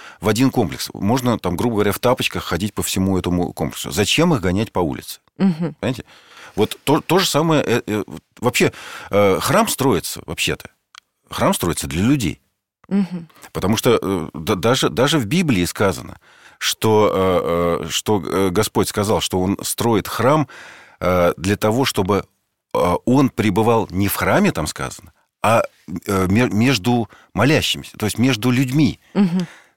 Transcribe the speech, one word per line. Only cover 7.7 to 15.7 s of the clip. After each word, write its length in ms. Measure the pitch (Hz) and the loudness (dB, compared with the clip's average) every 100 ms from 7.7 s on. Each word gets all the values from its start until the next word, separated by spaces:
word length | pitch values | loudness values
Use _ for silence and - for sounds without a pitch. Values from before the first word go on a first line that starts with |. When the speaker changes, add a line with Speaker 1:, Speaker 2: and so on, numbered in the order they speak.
| 117 - | -2 -2
Speaker 1:
э, 180 | 104 - 73 - - | -6 -6 -12 -18 -4
вообще, 320 | 120 - 156 - - - - | -2 2 0 -2 -14 -16 -2
э, 280 | 101 101 87 | 2 4 2
храм 260 | - 180 214 | 2 2 2
строится, 520 | - 135 87 - - - | 0 0 0 -2 -10 -10
вообще-то. 420 | 87 - 78 - _ _ - - _ _ | -6 -4 -6 -12 _ _ -20 -20 _ _
Храм 240 | - - | -2 0
строится 320 | 196 87 76 69 | 0 -2 -4 -4
для 160 | 78 | 0
людей. 380 | 110 147 87 - _ _ _ _ - | 2 2 0 -6 _ _ _ _ -4
Speaker 2:
Мгм. 400 | 196 185 180 165 - - | -2 -2 -6 -14 -20 -12
Speaker 1:
Потому 240 | 165 - 113 | -4 0 2
что, 200 | 131 110 | 2 2
э, 260 | 90 95 80 | 2 -4 -4
да-, 220 | - 80 98 | -6 -4 0
даже, 340 | 110 127 160 | 0 2 0
даже 280 | 76 143 160 | 0 2 0
в 60 | 104 | 0
Библии 380 | 165 165 98 | 0 2 0
сказано, 540 | 85 | 0